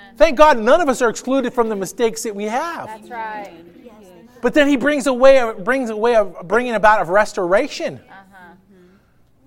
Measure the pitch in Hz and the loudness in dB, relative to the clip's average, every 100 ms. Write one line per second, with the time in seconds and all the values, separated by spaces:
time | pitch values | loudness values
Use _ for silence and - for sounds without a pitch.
0 | 202 - 320 269 302 247 220 330 302 226 | -20 0 0 4 4 4 2 2 0 0
1 | 233 - 247 269 240 - 226 202 185 - | -2 -2 -4 -4 -2 -4 -4 -4 -8 -4
2 | 226 - 233 202 214 240 339 320 214 214 | -4 -4 -10 -8 -6 -6 -8 -10 -14 -18
3 | 220 233 220 214 196 170 170 180 240 214 | -16 -14 -12 -14 -16 -20 -20 -20 -20 -20
4 | 190 - - - 247 294 285 269 277 294 | -20 -20 -20 -6 0 2 2 2 0 -2
5 | 277 240 262 269 226 202 180 269 233 214 | -2 6 8 8 2 -4 -4 -2 -4 -2
6 | 233 233 202 - 170 220 247 214 214 214 | 2 2 0 -8 -4 -2 -2 2 2 2
7 | 165 202 208 220 175 202 285 - 302 120 | 2 0 0 -4 0 0 -2 -8 -10 -10
8 | _ 190 190 190 175 175 _ 185 180 190 | _ -20 _ -20 -20 -20 _ _ _ _
9 | _ _ _ _ | _ _ _ _